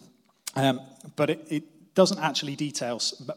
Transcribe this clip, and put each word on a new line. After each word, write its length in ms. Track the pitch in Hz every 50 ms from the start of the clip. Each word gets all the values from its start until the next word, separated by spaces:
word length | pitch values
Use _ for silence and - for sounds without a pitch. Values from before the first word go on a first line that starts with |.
| - - _ _ _ _ _ _ - - -
um, 260 | 131 135 135 127 131 - - - - - 147 -
but 120 | - 147 147
it, 140 | 165 - - -
it 440 | 160 147 151 - - - - - -
doesn't 240 | 190 185 - 196 -
actually 340 | 156 156 131 - 156 143 139
detail 420 | 131 151 143 123 - 131 120 123
s-, 240 | 107 - - - - 131 127 151